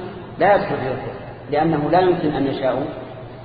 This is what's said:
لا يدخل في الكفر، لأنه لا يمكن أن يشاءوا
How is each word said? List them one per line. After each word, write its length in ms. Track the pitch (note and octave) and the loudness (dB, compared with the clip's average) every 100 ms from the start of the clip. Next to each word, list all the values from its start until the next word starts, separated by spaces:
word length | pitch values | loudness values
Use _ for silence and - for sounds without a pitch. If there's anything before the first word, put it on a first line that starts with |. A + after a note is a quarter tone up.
| - - - - | -8 -12 -12 2
لا 160 | F3+ G3 | 4 6
يدخل 200 | - C#3+ | 4 -2
في 100 | C3 | -4
الكفر، 240 | B2 - - - - - | -4 -6 -10 -12 -14 -4
لأنه 380 | C#3+ E3 D3+ D3+ | 2 2 2 4
لا 100 | F3 | 4
يمكن 300 | F3+ E3+ D3+ | 4 4 0
أن 180 | C#3+ C3+ | 0 0
يشاءوا 380 | B2+ C3 B2+ D3+ - - - - - | 0 0 0 -4 -8 -12 -14 -14 -16